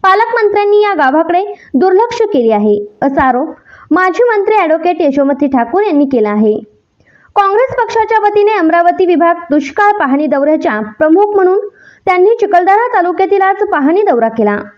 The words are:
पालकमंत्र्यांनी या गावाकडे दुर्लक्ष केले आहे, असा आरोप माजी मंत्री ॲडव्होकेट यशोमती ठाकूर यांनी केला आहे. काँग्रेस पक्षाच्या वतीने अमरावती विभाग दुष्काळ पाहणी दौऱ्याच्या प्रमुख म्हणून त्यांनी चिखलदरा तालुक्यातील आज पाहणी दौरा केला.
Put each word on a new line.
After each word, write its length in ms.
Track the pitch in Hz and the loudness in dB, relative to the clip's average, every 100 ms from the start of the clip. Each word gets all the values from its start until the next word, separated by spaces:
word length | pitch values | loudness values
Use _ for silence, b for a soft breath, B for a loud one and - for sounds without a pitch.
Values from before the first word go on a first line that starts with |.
पालकमंत्र्यांनी 800 | 381 392 453 466 427 415 403 415 | 2 0 0 0 0 0 0 2
या 100 | 415 | 0
गावाकडे 500 | 392 277 294 320 349 415 B B | 0 0 0 0 -2 -2 B B
दुर्लक्ष 480 | 254 370 381 480 466 | 0 2 2 0 -2
केले 320 | 427 359 233 | -2 0 0
आहे, 320 | 214 214 208 - _ | 0 0 -2 -4 _
असा 220 | 277 269 | -4 0
आरोप 320 | 262 247 302 - B B B | 0 0 -4 -10 B B B
माजी 320 | 320 370 339 | -2 0 0
मंत्री 320 | 480 427 403 440 | 0 0 0 0
ॲडव्होकेट 460 | 339 311 330 349 | 0 0 -2 0
यशोमती 460 | 320 277 277 277 285 | 0 0 -2 0 0
ठाकूर 360 | 269 233 359 | -2 -2 -2
यांनी 220 | 415 294 285 | 0 0 0
केला 240 | 262 214 | 0 0
आहे. 300 | 208 214 214 214 _ _ _ b b b - | 0 0 0 -6 _ _ _ b b b -2
काँग्रेस 400 | 392 403 523 523 | 0 2 0 -2
पक्षाच्या 360 | 453 440 427 440 | -2 -2 0 0
वतीने 320 | 415 415 415 | 0 2 0
अमरावती 540 | 427 320 339 349 349 370 | 2 0 2 2 0 0
विभाग 280 | 339 339 339 - | 2 2 0 -2
दुष्काळ 420 | 294 285 - 415 | -2 -2 -2 0
पाहणी 360 | 415 311 277 302 | 0 0 -2 0
दौऱ्याच्या 520 | 277 285 311 320 214 | 0 0 0 -2 -4
प्रमुख 560 | 214 - 311 330 415 415 | -8 -2 2 2 2 2
म्हणून 320 | 370 381 494 B B B - | 0 0 -4 B B B -4
त्यांनी 240 | 359 370 466 | 2 2 2
चिखलदरा 480 | 415 349 370 392 494 466 | 2 2 2 2 2 -2
तालुक्यातील 460 | 349 349 381 392 | -2 -2 0 0
आज 140 | 381 392 | 0 0
पाहणी 460 | 415 381 277 349 | -2 0 0 0
दौरा 280 | 415 254 226 | 2 0 0
केला. 280 | 220 208 202 208 | -2 -2 -2 -8